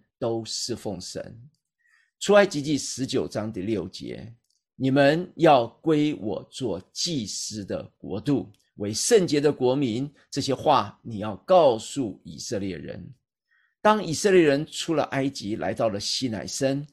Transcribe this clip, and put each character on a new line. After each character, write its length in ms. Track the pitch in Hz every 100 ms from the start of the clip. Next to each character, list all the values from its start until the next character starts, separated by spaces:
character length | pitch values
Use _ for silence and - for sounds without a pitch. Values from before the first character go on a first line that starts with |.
| _ _
都 260 | 120 117 110
侍 300 | - - 110
奉 260 | 110 90
神。 340 | - - - 113 127 _ _ _ _ _ _ _
出 140 | -
埃 120 | 202 202
及 160 | 147
记 160 | 143 135
十 300 | - - 131
九 200 | 123 80
章 240 | 113 107
第 100 | 110
六 260 | 98 104 78
节 440 | - 62 58 107 117 _ _ _ _
，“你 160 | 131
们 400 | 135 139 160 180 -
要 280 | 160 139 113
归 480 | - 160 151 151 143
我 280 | 107 85 -
做 280 | - 123 85 -
祭 340 | - 170 151 101
司 380 | - - 107
的 180 | 95 92 - _
国 220 | - 95
度， 320 | 147 135 - _ _ -
为 180 | 101
圣 320 | 110 - 226 170
洁 140 | 147
的 120 | 147
国 240 | 135 127 135
民。” 380 | 135 110 143 - _
这 120 | -
些 120 | 135
话 460 | 123 156 131 104 -
你 180 | 120 107
要 160 | 104 95
告 420 | - 185 151 113
诉 420 | - 143 113 - -
以 120 | 78
色 220 | - 104
列 180 | 98 82
人。 320 | 78 - 87 - _ _ _ _ _ _
当 240 | 214 214 165
以 80 |
色 180 | 147 208
列 100 | 185
人 260 | 156 139 160
出 260 | - -
了 100 | 156 -
埃 240 | 135 135
及， 260 | - 98 107
来 180 | 82
到 140 | 101 117
了 100 | 101
西 300 | - - 131
乃 180 | 104 67
山， 400 | - 135 139 147